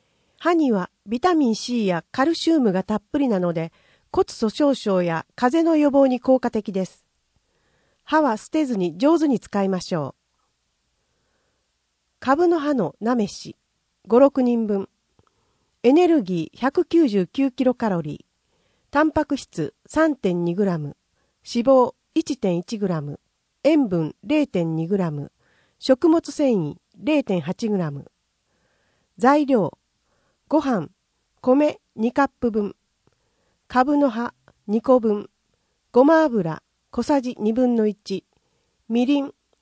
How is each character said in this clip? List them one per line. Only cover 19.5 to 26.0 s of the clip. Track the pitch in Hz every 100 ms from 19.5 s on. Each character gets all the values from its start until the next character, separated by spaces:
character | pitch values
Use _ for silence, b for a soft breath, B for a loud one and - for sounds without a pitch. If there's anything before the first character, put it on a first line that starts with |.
| - 151 _ _
三 | 202 262 285
点 | 190 175
二 | 170 175
グ | 196
ラ | 170
ム。 | 143 - _ _ _ _
脂 | - 233
肪 | 233 262 247 - _ 320
一 | - 269
点 | 190 175
一 | - 214
グ | 196
ラ | 165
ム。 | 143 - _ _ _ _
塩 | 277 320 233
分 | 175 156 -
零 | 202 302 277
点 | 185 165 160
二 | 165
グ | 196
ラ | 170
ム。 | 147 143 _ _ _ _ _
食 | - 262